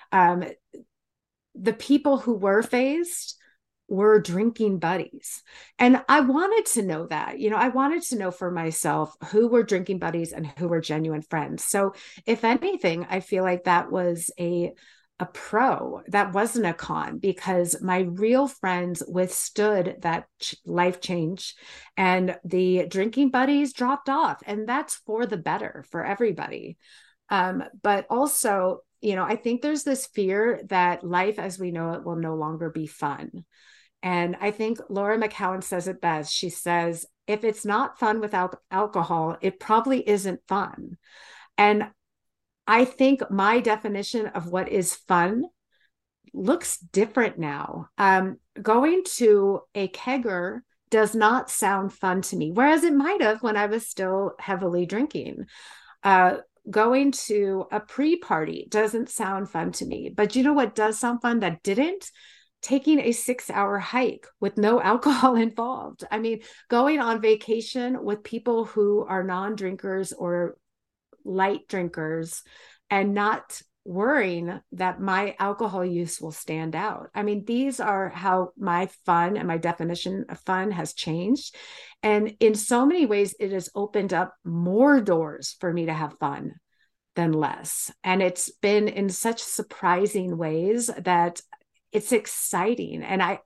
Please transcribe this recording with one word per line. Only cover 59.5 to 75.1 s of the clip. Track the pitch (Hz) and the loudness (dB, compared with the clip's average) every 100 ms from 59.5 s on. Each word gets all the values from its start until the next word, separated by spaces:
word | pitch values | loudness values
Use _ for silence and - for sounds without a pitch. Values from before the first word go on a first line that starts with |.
| 160 175 | -4 -4
to | - - | -6 -8
me. | - - | -8 -6
But | - 208 262 | 0 0 2
you | |
know | 269 | 4
what | 285 233 - | 4 2 2
does | 427 427 | 0 0
sound | 240 240 | -2 0
fun | 240 233 | 0 2
that | 185 165 | 0 -2
didn't? | 202 196 320 392 - - - - _ _ | -2 0 0 -2 -10 -20 -20 -20 _ _
Taking | - 262 302 302 | -2 0 4 4
a | 233 | 4
six-hour | 233 - 247 - 202 202 202 | 0 -2 -4 -4 -2 0 -2
hike | 170 247 247 - - - | -2 0 0 -2 -12 -4
with | 196 - | -2 2
no | 208 240 | 4 4
<laughs> | |
alcohol | 190 233 294 247 262 233 | 4 4 4 6 6 6
involved. | 226 226 240 - 73 - - | 2 0 -4 -6 -10 -12 -8
I | 214 | -4
mean, | 226 220 - - - | -2 -4 -8 -14 0
going | 240 277 302 | 4 4 2
on | 233 226 | 0 2
vacation | 220 220 220 226 220 254 247 254 | 4 4 2 -2 -2 -4 -4 -4
with | 202 208 | -4 -6
people | - 226 240 226 220 | -6 -6 0 0 0
who | 214 202 208 - | 2 2 2 0
are | 185 | -2
non-drinkers | 185 180 202 208 190 185 196 190 185 | -2 -4 -4 -6 -6 -6 -6 -4 -6
or | - 175 175 175 - _ _ _ _ _ _ | -6 -4 -2 -2 -6 _ _ _ _ _ _
light | - 185 190 175 - | -6 -2 0 -2 -6
drinkers | 190 175 170 156 165 165 - - - - _ - | -6 -6 -6 -6 -6 -6 -12 -16 -20 -20 _ -2
and | 196 202 | 0 0
not | 202 208 - - - - _ - | 0 0 -2 -6 -18 -20 _ -10
worrying | 180 233 294 190 170 170 190 - | -2 0 2 0 -2 -6 -10 -12
that | 180 185 185 | -4 -4 -2
my | 190 | -2